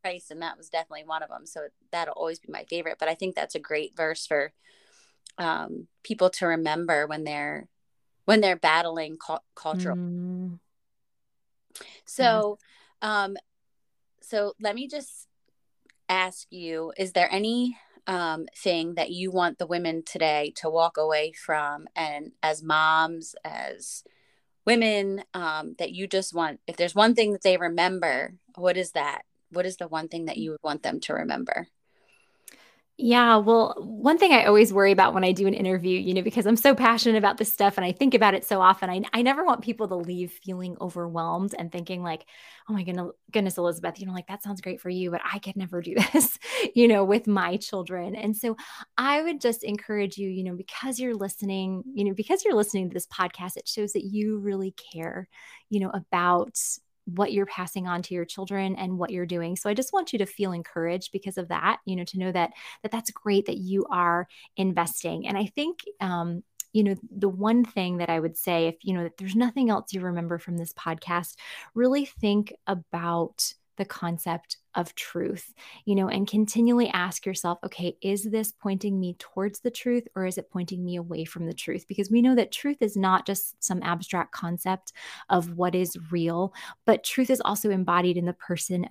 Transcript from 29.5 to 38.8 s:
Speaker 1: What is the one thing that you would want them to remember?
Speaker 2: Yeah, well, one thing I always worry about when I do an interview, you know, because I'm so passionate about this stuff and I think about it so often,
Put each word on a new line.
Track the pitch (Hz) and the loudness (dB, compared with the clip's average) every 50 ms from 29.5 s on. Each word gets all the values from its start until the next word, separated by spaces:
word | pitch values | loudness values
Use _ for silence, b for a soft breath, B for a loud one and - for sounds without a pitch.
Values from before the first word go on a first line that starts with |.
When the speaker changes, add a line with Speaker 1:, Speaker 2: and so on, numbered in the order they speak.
Speaker 1:
What | - 175 180 | -4 -4 -4
is | 190 180 | -4 -4
the | - 175 | -8 -10
one | 165 160 160 160 | -6 -6 -6 -6
thing | 160 - 170 165 | -6 -8 -6 -6
that | 160 - | -6 -6
you | - 156 156 | -6 -6 -6
would | 156 151 - | -8 -6 -6
want | 156 147 151 - | -6 -6 -4 -4
them | - - - | -6 -6 -6
to | - - 156 | -6 -4 -4
remember? | 160 160 - - - - - - - 175 _ _ _ _ b b b b b b b b b b b b b b b b b b b b b _ - 262 | -4 -2 -4 -4 -4 -4 -4 -4 -4 -4 _ _ _ _ b b b b b b b b b b b b b b b b b b b b b _ 0 2
Speaker 2:
Yeah, | 233 240 247 240 233 226 | 4 6 6 8 8 8
well, | 214 208 214 226 226 226 - - - | 8 8 8 6 6 6 4 0 -6
one | - - 220 208 220 269 320 339 | -10 -10 -10 2 4 4 6 8
thing | 403 359 | 8 8
I | 294 233 - | 8 8 10
always | 208 208 208 233 202 | 10 10 10 10 8
worry | 196 196 196 196 | 8 6 6 8
about | 196 185 190 - - | 8 8 8 6 6
when | 185 185 | 4 4
I | 185 | 4
do | 190 185 196 | 4 4 2
an | 196 196 | 2 2
interview, | - 196 185 185 185 170 185 185 185 | 2 2 2 2 2 2 2 0 2
you | 190 185 185 | 2 0 0
know, | 185 | 0
because | 180 220 - 240 190 | 0 0 0 2 4
I'm | 202 233 | 4 4
so | 220 - 277 269 | 6 8 6 6
passionate | 226 247 226 226 226 - 240 220 | 8 6 4 6 6 4 4 4
about | 220 202 202 - | 6 4 4 2
this | - 226 - | 2 -2 -4
stuff | - - 202 202 196 | 2 4 4 4 4
and | - 185 | 4 0
I | 180 185 | 0 2
think | - 311 269 262 | 4 4 6 6
about | 226 220 202 190 | 8 6 6 4
it | 185 - | 4 0
so | - 214 190 | 0 2 8
often, | 185 185 190 - | 8 8 8 6